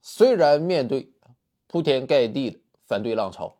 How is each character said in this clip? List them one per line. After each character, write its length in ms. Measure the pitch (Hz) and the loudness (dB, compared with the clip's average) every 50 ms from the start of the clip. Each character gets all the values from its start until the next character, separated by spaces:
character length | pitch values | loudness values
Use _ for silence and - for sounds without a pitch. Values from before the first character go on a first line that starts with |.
虽 320 | _ - - - 214 262 247 | _ -20 2 2 4 4 4
然 260 | 185 156 147 147 147 | 4 4 4 4 2
面 260 | 160 175 185 156 131 | 2 -2 -2 -2 -2
对 240 | 113 135 131 - _ _ _ _ _ _ _ _ _ _ _ _ | -2 -4 -6 -6 _ _ _ _ _ _ _ _ _ _ _ _
铺 140 | _ - 170 | _ -6 -4
天 260 | 160 156 135 131 135 | 0 0 0 0 0
盖 220 | 131 151 139 120 113 | 0 2 2 2 0
地 220 | 104 135 135 110 | -2 -4 -6 -6
的 100 | 80 _ _ _ _ _ _ | -8 _ _ _ _ _ _
反 180 | _ 113 101 | _ -6 -4
对 120 | 107 117 113 | -4 -4 -4
浪 180 | 110 104 95 | -4 -4 -6
潮 240 | 87 - - - _ | -8 -12 -14 -14 _